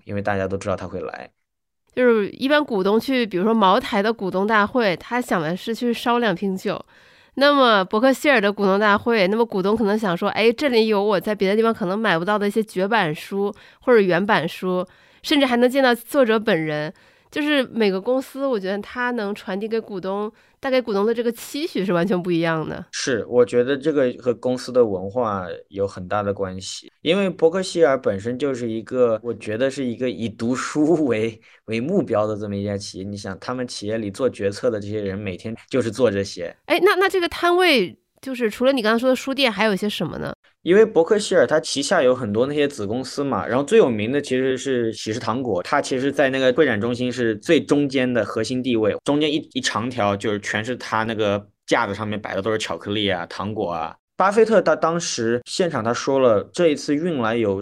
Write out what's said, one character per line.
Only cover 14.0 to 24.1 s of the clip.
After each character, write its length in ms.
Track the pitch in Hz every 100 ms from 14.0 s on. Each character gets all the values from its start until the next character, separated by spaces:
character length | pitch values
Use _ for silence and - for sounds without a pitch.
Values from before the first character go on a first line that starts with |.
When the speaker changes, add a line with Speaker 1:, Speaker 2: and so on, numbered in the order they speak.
| 196 208
Speaker 2:
版 240 | 202 196 156
书， 380 | - 185 180 180 _ _ _
甚 160 | - 302
至 60 | 262
还 100 | 240
能 100 | 247
见 160 | 269
到 120 | 262 233
作 280 | - 294
者 160 | 233 220
本 240 | 220 170
人。 300 | 156 151 151 - _ _ _
就 100 | 330
是 220 | 294 294 247
每 180 | 226 208
个 100 | 185
公 220 | 196 262
司， 240 | 262 262 277
我 140 | 226
觉 100 | 185
得 80 | 202
他 320 | 202 247 247
能 240 | 240 202
传 260 | 208 - 196
递 80 | 220
给 120 | 226
股 200 | 220 196
东， 320 | 185 196 214 - _ _
带 100 | 269
给 100 | 254
股 140 | 233
东 100 | 196
的 80 | 214
这 120 | 233
个 80 | 233
期 340 | 233 - 285 339
许 180 | 247
是 80 | 214
完 140 | 175 180
全 160 | 180
不 80 | 180
一 120 | 165
样 220 | 165 160 151
的。 160 | - -
Speaker 1:
是， 340 | - 147 113 -
我 160 | 123
觉 200 | 120 123
得 120 | 123 139
这 160 | 147
个 220 | 143 127